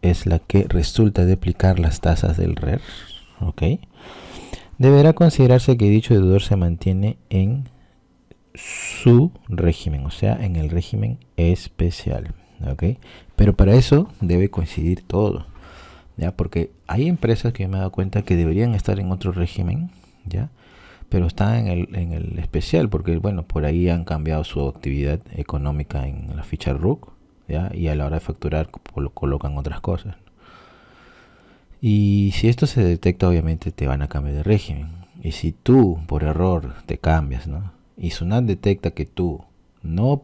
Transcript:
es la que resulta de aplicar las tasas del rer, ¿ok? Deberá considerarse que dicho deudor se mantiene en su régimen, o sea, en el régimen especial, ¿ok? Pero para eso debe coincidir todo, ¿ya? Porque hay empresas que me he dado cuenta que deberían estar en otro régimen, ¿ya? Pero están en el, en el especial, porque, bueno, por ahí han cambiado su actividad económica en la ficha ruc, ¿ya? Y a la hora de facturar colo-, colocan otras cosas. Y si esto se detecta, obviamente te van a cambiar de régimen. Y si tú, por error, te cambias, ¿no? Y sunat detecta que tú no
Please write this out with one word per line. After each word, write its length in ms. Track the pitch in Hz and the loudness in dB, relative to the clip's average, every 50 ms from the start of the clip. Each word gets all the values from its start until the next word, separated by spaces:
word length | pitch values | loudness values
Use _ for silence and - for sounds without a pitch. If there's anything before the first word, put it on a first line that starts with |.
| - | 0
es 240 | 87 87 - - | 0 0 2 0
la 120 | 95 85 80 | 0 0 0
que 280 | - - - 98 - - | -2 2 2 2 2 4
resulta 560 | - 92 82 - - - 110 104 98 - 90 | 2 0 0 0 2 2 2 2 4 2 4
de 80 | 90 95 | 4 2
aplicar 480 | 92 - 90 87 - - 95 92 90 | 2 0 -4 -2 2 2 2 4 4
las 220 | 85 80 76 - - | 2 0 0 0 0
tasas 340 | 82 82 - - 92 80 | 0 2 2 2 0 0
del 200 | 87 87 82 80 | 0 0 -2 -2
rer, 260 | - 76 73 - - - - - - - - - - - - - - | -2 -2 -2 -4 -4 -6 -10 -18 -18 -18 -20 -20 -20 -20 -20 -12 -8
¿ok? 220 | - 82 - - - 85 - - - - _ - - - - - - - - - - - - - - - - | -6 -6 -4 -2 -2 -2 -2 -2 -6 -12 _ -20 -20 -20 -20 -20 -20 -18 -18 -18 -16 -16 -16 -18 -18 -16 -4
Deberá 380 | - 127 135 143 143 143 160 156 | 2 6 8 8 8 8 8 6
considerarse 640 | - 170 165 - - 131 123 123 127 - - 127 120 | 6 6 4 6 6 6 6 6 6 6 4 2 4
que 100 | 107 101 | 6 6
dicho 240 | 104 110 - - 120 | 6 4 4 4 4
deudor 300 | 101 95 92 92 98 - | 6 6 6 4 4 4
se 140 | - 104 | 2 0
mantiene 600 | 95 87 85 85 85 - 95 92 95 101 110 117 - _ - | 2 2 0 0 0 0 0 0 0 0 -2 -4 -6 _ -4
en 400 | - 95 95 101 123 139 131 - _ _ _ _ _ _ _ _ _ _ _ _ - _ _ _ _ | 0 0 0 2 0 -2 -6 -8 _ _ _ _ _ _ _ _ _ _ _ _ -20 _ _ _ _
su 800 | - - - - - - - - - - 123 120 120 147 175 - - - - | -20 -16 -14 -12 -10 -10 -10 -10 0 4 6 8 8 6 4 0 -6 -10 -8
régimen, 560 | 101 87 87 85 82 - - 80 76 69 67 | -4 0 2 2 2 2 -2 -6 -6 -4 -6
o 60 | 78 | -6
sea, 260 | - - - 104 110 - 117 | -6 -2 0 0 0 0 -2
en 120 | 101 87 | -4 -2
el 120 | 82 78 76 | -2 -2 -2
régimen 520 | 82 87 90 - - 104 107 113 123 - _ _ - - | -2 -2 -4 -4 -4 -4 -4 -4 -6 -8 _ _ -4 0
especial, 960 | 85 85 92 - - - - - - 87 85 - - - - - - - - - _ _ _ - - 117 | 2 2 2 0 -2 -10 -6 -2 -2 -2 -2 -4 -6 -6 -6 -6 -6 -10 -14 -14 _ _ _ -12 -8 -8
¿ok? 280 | - - - 175 127 - - - - - - - - | -6 -2 -2 -2 -2 -4 -10 -20 -20 -20 -20 -12 2
Pero 220 | - 104 101 92 | 4 4 4 6
para 160 | - 101 95 107 | 6 6 6 8
eso 380 | 131 123 - - 147 190 - - - | 6 6 6 4 2 2 0 -4 -6
debe 300 | 110 85 87 87 95 98 | -2 0 2 2 2 2
coincidir 500 | - - 82 80 - - 76 85 90 - | 0 -2 -6 -4 -4 -4 -2 -2 -2 -2
todo, 460 | - - - 95 107 101 90 - - - - - - - - - - - - - _ - - - | -4 -4 -2 0 0 0 -2 -4 -8 -12 -18 -20 -20 -20 -20 -20 -20 -20 -20 -20 _ -20 -12 -6
¿ya? 180 | 80 90 - | -6 -6 -4
Porque 340 | - 90 87 - - - - _ _ _ | -4 -6 -4 -2 -4 -4 -4 _ _ _
hay 220 | - - 110 143 170 | -6 -2 -2 0 0
empresas 460 | 180 - - 113 113 - - 117 120 | 0 0 2 0 0 2 0 -4 -4
que 120 | - 95 | -4 -4
me 100 | 92 95 | -4 -4
he 20 | 95 | -4
dado 140 | 95 95 - | -4 -4 -2
cuenta 280 | - 95 95 - 101 | -4 -4 -2 -2 -4
que 160 | - - 92 | 0 2 2
deberían 380 | 85 82 80 82 98 117 120 113 | 2 2 2 2 0 0 0 0
estar 260 | 95 - - 98 98 | -2 0 -2 -2 -2
en 100 | 98 92 | -2 -4
otro 220 | 92 92 95 95 90 | -4 -4 -4 -4 -2
régimen, 580 | 92 85 85 - - 90 87 101 143 175 180 - - _ _ _ _ - | -2 -4 -4 -4 -4 -4 -4 -2 -4 -6 -8 -10 -16 _ _ _ _ -14
¿ya? 240 | 95 85 95 131 151 - _ _ _ - - - - - - - - | -8 -6 -6 -6 -6 -10 _ _ _ -20 -20 -20 -20 -20 -20 -10 -4
Pero 180 | - 95 87 | -2 0 0
están 300 | 82 - - 101 104 113 | 0 -2 -2 -2 0 0
en 100 | 117 113 | 0 0
el, 300 | 95 87 87 87 - - | -2 -2 -4 -4 -6 -6
en 160 | 90 87 85 82 | -6 -6 -4 -6
el 260 | 78 82 - - - | -6 -6 -8 -8 -6
especial, 500 | 82 - - 82 85 - - 85 80 104 | -8 -4 -4 -4 -4 0 0 0 0 2
porque, 280 | - 78 87 90 85 | 0 -2 0 0 -2
bueno, 260 | 82 85 107 101 87 85 | -2 -2 -2 -4 -4 -6
por 220 | - - 78 76 | -4 -4 -2 -2
ahí 240 | 73 78 87 90 87 | 0 0 0 0 0
han 160 | 85 85 82 | 0 -2 -2
cambiado 400 | - 80 78 76 78 78 78 76 | -4 -6 -4 -4 -2 -4 -4 -4
su 240 | - - 73 71 67 | -6 -6 -4 -4 -4
actividad 500 | 65 - - 69 69 69 69 71 73 85 - - - | -6 -8 -8 -6 -4 -2 -2 -2 -4 -4 -6 -10 -12
económica 720 | 82 76 - - 71 69 73 73 73 71 - - 71 65 | -10 -10 -6 -6 -4 -4 -4 -4 -4 -6 -6 -6 -6 -6
en 300 | 69 69 67 67 69 80 | -6 -8 -10 -10 -10 -10
la 80 | 76 - | -10 -10
ficha 280 | - - - - - 69 | -8 -10 -6 -4 -4 -4
ruc, 380 | 69 82 101 143 - - - - _ _ _ _ _ _ - | -2 0 -2 -2 -2 -6 -20 -20 _ _ _ _ _ _ -8
¿ya? 200 | - 76 87 - 85 | -6 -4 -4 -4 -4
Y 140 | 85 87 78 | -4 -4 -2
a 80 | 76 | -2
la 100 | 73 73 | -2 -4
hora 120 | 71 78 78 | -4 -4 -6
de 20 | |
facturar 500 | - - 78 - - 78 76 76 80 - | -6 -6 -10 -6 -6 -4 -2 -2 -4 -4
colo-, 400 | - - _ - - 71 69 67 | -8 -20 _ -14 -8 -8 -8 -8
colocan 480 | - - - 69 69 71 71 71 71 71 | -8 -6 -4 -2 -2 -2 -4 -6 -6 -6
otras 220 | 69 76 76 - | -6 -6 -8 -8
cosas. 340 | - - 82 78 - 101 85 - _ _ _ _ _ - - - - - - _ _ _ _ - - - - - _ _ _ _ _ _ _ _ _ _ - - | -6 -4 -6 -4 -6 -10 -14 -14 _ _ _ _ _ -20 -20 -20 -20 -20 -20 _ _ _ _ -20 -20 -20 -20 -20 _ _ _ _ _ _ _ _ _ _ -16 -4
Y 500 | - 113 104 104 101 101 101 101 101 98 95 | 0 2 2 4 4 4 4 2 2 2 0
si 100 | - - | 2 2
esto 220 | 113 120 - 165 139 | 2 2 2 0 0
se 160 | - 123 101 | 2 2 2
detecta, 440 | 87 87 85 - 92 90 - 98 90 | 2 2 2 0 0 0 2 2 2
obviamente 440 | 87 82 78 80 82 80 - - - | 2 2 0 -2 -4 -4 -6 -10 -8
te 160 | - - 67 | -4 -4 -2
van 140 | 65 71 71 | -2 -2 -4
a 60 | 73 | -4
cambiar 280 | - 71 71 71 71 | -6 -6 -6 -4 -4
de 80 | 73 76 | -4 0
régimen. 420 | 95 107 101 - - 73 71 76 80 82 87 90 _ _ - | 0 0 0 0 -4 -10 -10 -10 -12 -14 -16 -20 _ _ -12
Y 120 | - 82 78 | -10 -10 -8
si 180 | - - 82 | -6 -6 -6
tú, 480 | - - - - 135 135 120 95 82 80 78 | -6 -6 2 4 6 6 6 4 2 -4 -6
por 160 | - 73 73 78 | -6 -4 -2 -2
error, 520 | 76 78 85 90 92 90 82 73 64 - - - | -2 -2 0 0 0 0 -2 -4 -6 -14 -14 -12
te 120 | - - - | -10 -10 -4
cambias, 500 | - 80 80 80 76 69 65 60 - 78 | -2 0 0 0 0 -2 -6 -8 -8 -8
¿no? 240 | 69 85 101 92 - _ _ _ _ | -8 -8 -10 -10 -12 _ _ _ _
Y 160 | - - 85 - | -10 -8 -8 -8
sunat 320 | - 85 87 104 120 123 | -6 -4 -2 0 0 0
detecta 480 | 110 95 - - 101 98 95 - 85 - | 0 -2 -2 0 -2 -2 0 -2 -6 -6
que 120 | - 76 | -6 -10
tú 380 | - - - 90 87 73 - - _ _ _ _ _ _ _ - | -10 -6 -4 -4 -4 -4 -6 -12 _ _ _ _ _ _ _ -10
no 400 | 80 82 92 110 131 143 143 | -6 -4 0 0 0 0 -2